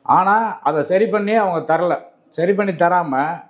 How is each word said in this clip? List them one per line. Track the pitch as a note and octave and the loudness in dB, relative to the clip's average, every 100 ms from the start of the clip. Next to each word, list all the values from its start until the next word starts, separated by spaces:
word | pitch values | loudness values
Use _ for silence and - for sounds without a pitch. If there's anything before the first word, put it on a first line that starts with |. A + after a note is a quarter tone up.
ஆனா | - D3+ F#3+ G#3+ A3+ - | 2 2 2 0 0 -4
அதை | C#3 D#3 | -4 -2
சரி | C#3+ F#3 A3 | 0 0 2
பண்ணி | G3+ G3+ | 0 0
அவங்க | A3+ G3 E3 C#3+ D#3+ | 0 0 -2 0 0
தரல. | F3 D3+ - _ _ | 0 -4 -8 _ _
சரி | - E3+ | -4 0
பண்ணி | G3+ G3+ | 0 -2
தராம | E3 E3+ F3+ E3 C3 D3+ E3 | 0 2 2 0 -2 -2 -6